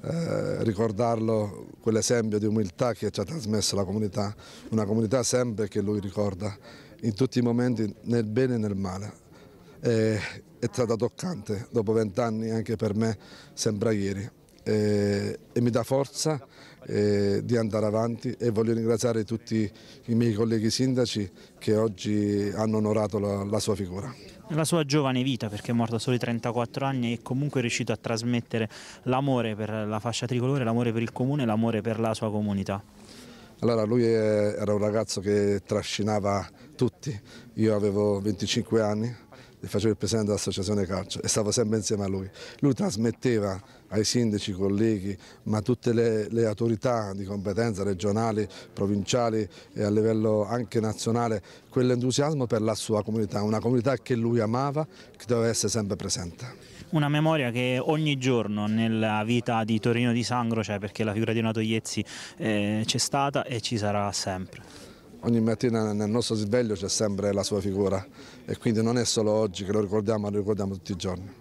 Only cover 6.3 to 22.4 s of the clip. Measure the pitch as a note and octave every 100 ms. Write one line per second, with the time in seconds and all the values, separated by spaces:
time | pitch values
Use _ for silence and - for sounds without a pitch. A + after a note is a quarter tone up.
6.3 | F2+ G2+ G2+ - - - - A#2 G#2 B2+
7.3 | B2+ A#2+ A#2 B2 A2+ G#2+ - - A#2+ G#2+
8.3 | G#2+ C3 A#2+ G#2+ G2 F#2+ F#2+ G#2 - -
9.3 | - - - - - B2+ A2+ A2 A2 -
10.3 | - - - A#2 - A#2 A#2 A#2 - F#3
11.3 | E3 - G2+ A#2 A#2 G#2 A2+ G#2+ F#2 A#2
12.3 | A2 A2+ A2+ G#2+ A2+ A2 G#2 A2+ G#2 -
13.3 | - - - A2+ G#2+ A#2 G#2+ G2 G2 A2
14.3 | - - - - G#2+ G#2 G#2 G2+ G2+ G#2
15.3 | - - - A#2+ A#2+ A#2 C3+ C#3 - D#3+
16.3 | D3+ C3+ - - - - G#2+ G#2 G2+ G2+
17.3 | G2+ G#2+ A#2 A2+ G#2+ G#2+ G#2+ A#2 A2+ B2+
18.3 | - A#2+ G#2+ A2+ A2+ A2+ A2+ A#2+ A2+ G2+
19.3 | A2+ A2+ A2 G#2 - - - - A2+ A#2
20.3 | G#2 A#2 A2+ A2 - C3 B2+ A#2+ A2 G2
21.3 | - - - - G#2+ A2+ F#2 G#2 G#2 G#2
22.3 | G2+